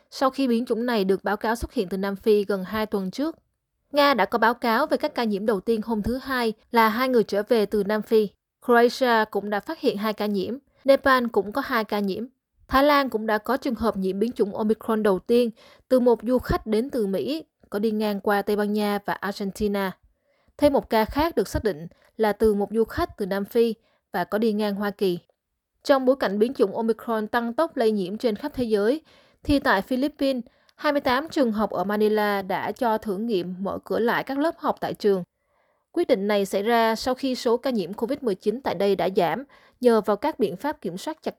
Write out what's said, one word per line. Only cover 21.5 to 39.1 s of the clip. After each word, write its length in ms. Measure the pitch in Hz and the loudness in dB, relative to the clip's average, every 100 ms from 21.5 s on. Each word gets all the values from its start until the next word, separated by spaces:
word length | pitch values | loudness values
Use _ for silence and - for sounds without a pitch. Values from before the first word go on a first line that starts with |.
| 311 | -2
định 220 | 214 151 170 - _ - | -4 -4 -10 -18 _ -2
là 160 | 214 | -2
từ 220 | 202 220 | 2 2
một 140 | 202 196 | 2 0
du 140 | 226 | 0
khách 320 | 220 - 349 - | -2 -2 -6 -4
từ 80 | 190 | -4
Nam 180 | 196 | -4
Phi 300 | 202 240 233 214 _ _ _ | -2 2 2 0 _ _ _
và 120 | 196 | -6
có 140 | 180 208 | -4 -2
đi 140 | 226 | 0
ngang 220 | 208 208 | 0 -2
Hoa 160 | 202 208 | -2 -4
Kỳ. 280 | - 190 175 - _ _ _ _ _ | -2 -2 -2 -8 _ _ _ _ _
Trong 220 | - 269 | 0 2
bối 120 | 254 269 | 2 2
cảnh 220 | 220 208 | 0 0
biến 160 | 240 | 0
chủng 220 | 269 196 226 | 0 -2 0
Omicron 500 | 226 220 - 220 214 | -2 -4 -4 -6 -4
tăng 280 | 240 233 | -4 -2
tốc 220 | 233 330 262 | -2 -4 0
lây 160 | 220 | 0
nhiễm 240 | 214 175 214 | 0 -4 -4
trên 200 | 247 208 | -4 -4
khắp 160 | 294 | -6
thế 100 | 269 | -6
giới, 360 | 233 214 208 311 - _ _ _ | -2 0 2 0 -4 _ _ _
thì 160 | - 277 | 0 2
tại 240 | 277 214 | 2 0
Philippines, 600 | - 254 294 - 277 254 - _ _ - | 0 -2 -2 -2 -2 -2 -6 _ _ -4
hai 160 | 302 | -2
mươi 80 | 285 | 0
tám 280 | 285 247 320 | 0 0 0
trường 240 | 330 240 | 0 0
học 180 | 214 202 | 0 -2
ở 140 | - | -2
Manila 580 | 190 214 214 214 208 202 | -2 0 2 2 0 0
đã 300 | 190 170 - | -2 -4 -4
cho 260 | 220 240 220 | -2 -2 -2
thử 180 | 220 185 | -2 -6
nghiệm 380 | 233 190 175 185 | -2 -2 -4 -6
mở 200 | 196 180 | -6 -6
cửa 140 | - 196 | -4 -2
lại 260 | 233 165 | 0 0
các 140 | - 277 | -2 -2
lớp 160 | 320 - | -2 -2
học 180 | 277 - | -4 -4
tại 140 | - | -6
trường. 300 | - 208 190 180 _ _ _ _ _ _ | -2 0 0 -2 _ _ _ _ _ _
Quyết 160 | 330 349 | -4 0
định 180 | 214 202 | 0 2
này 200 | 208 196 | 0 0
xảy 160 | 214 | -2
ra 340 | 208 233 226 226 | 2 2 2 0
sau 180 | 262 | -2
khi 200 | 254 269 | -2 -2
số 220 | 247 240 233 | -2 0 0
ca 140 | 269 | 0
nhiễm 220 | 233 165 | -2 -4
covid 260 | 208 226 294 | -4 -4 -2
mười 120 | 240 | -2
chín 260 | 185 214 240 | -2 -2 -4
tại 140 | 233 | -4
đây 220 | 175 202 185 | 0 0 2
đã 120 | 170 | 0